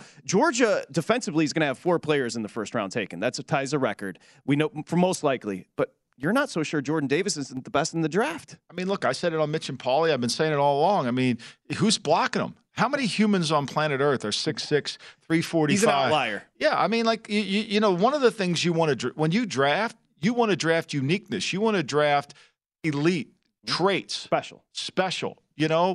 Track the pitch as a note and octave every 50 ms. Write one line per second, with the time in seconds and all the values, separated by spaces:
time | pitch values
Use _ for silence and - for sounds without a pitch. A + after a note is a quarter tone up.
0 | - - - - - C#3 F3 G3+ D4 E4+ B3+ A#3 C4 G#3+ F#3+ C#3 - - C#3 E3
1 | D#3 - A3 B3+ - G#3 D3 D#3+ D#3+ C3+ - E3 D#3 C#3+ B2+ - - F3 F3 D#3
2 | - D3 D3+ C#3+ B2+ A#2 A2 A#2 G#2+ G2 - A#2 G#2 - - A#2+ G2+ G2 - A#2
3 | G2 - - E2+ G#2 B2+ - - C3 - D#3+ C#3 C3+ C3 D3 C#3+ C3 A2+ G2 -
4 | G2+ F#2+ F2 - _ - - _ _ - C#3+ C#3+ D3+ D3+ - D3+ C#3+ - E3 F3
5 | F3+ F#3 F3 - - D3 C3 A2+ - G#2 G2 F#2 - _ _ - - - _ _
6 | _ _ _ - B2+ E3 A3 C#4 D4 - - F3 D3+ - - D3+ B2+ C#3+ D#3+ D#3+
7 | C#3+ B2+ C#3 E3 - G3+ E3 D3 C3+ - C3+ C3 A#2+ - G#2+ C#3 D#3+ - - E3
8 | D#3+ D3+ D3 G3 A#3 D4+ E4+ C4+ - - - - _ - E3 F3 F#3 F#3+ G3 F#3
9 | - A#2+ C3+ - - F3 D#3+ D#3+ D#3 D3 D3+ - - - C#3 A#2+ - B2+ B2+ D3+
10 | E3 E3 D3 B2+ A#2+ A#2 - - D#3 D#3 D3+ C#3+ C#3+ C#3+ C#3+ C#3 D#3 F#3 G#3 F3+
11 | C#3 A#2+ A#2+ B2+ B2+ B2+ A#2+ B2 - - - _ _ - C#3 - D#3+ A3+ - -
12 | - C#3+ D#3+ G3 B3+ - - G3 G#2+ - - - _ _ _ - G3+ B3 C#4+ C#4
13 | C4+ F#3 - - G#3+ G#3+ G3+ F#3 E3 D3 E3 D3 C#3 A#2+ - D3+ D3+ D#3 C#3+ C3
14 | C#3 D3 C3+ A2+ - G#2 G#2 - - D#3+ B2+ - - - D3 C#3 - - - -
15 | - - - _ _ - E3 E3 D#3 - - D#3+ D3+ D3+ G3 G3 G#3 - C#3+ C#3
16 | C3+ B2 D#3 D3 B2 A2+ G#2 G2 - - _ - C4+ D4+ C4+ B2+ C#3+ F#3 A3+ A#3
17 | A3+ A3+ A3+ A3 A3+ - G#3 G#3 G#3+ F#3+ F#3+ G#3+ G#3+ - G3 G#3+ A3 G#3 F3+ E3+
18 | G3+ B3 D4 D4 C4 A3+ - F#3+ F#3 F3+ E3+ C#3+ - F3 E3 E3 E3 D#3 C3+ G#2+
19 | A#2 B2+ - C#3+ D#3 D#3+ E3 A3+ B3+ F#3+ B2 B2 C#3 C#3+ D3 F3+ A3 A#3 - _
20 | _ _ _ _ D3 G#3+ B3 A#3+ A#3 G#3+ F#3 C3 D3 E3 E3 E3 D#3+ - - C#3+
21 | C3 C#3 F3 G#3+ - - A#2 F#2+ - - - F#3+ G#3+ A3+ G#3 F#3 D3 A#2+ - D3+
22 | D3 D3 C#3+ C#3+ C#3 - - - - _ _ _ _ _ _ _ - D#3+ C#3+ C#3+
23 | D3 E3+ F#3 D#3 - - _ _ _ _ _ _ _ - - - E3+ G3 F#3+ C#3+
24 | - - - - - - E3+ D3 - - - - _ _ - - - - - -
25 | F#3 F#3 - - - - - - _ _ _ - D3+ D#3 D#3+ E3 F3 F#3 F3+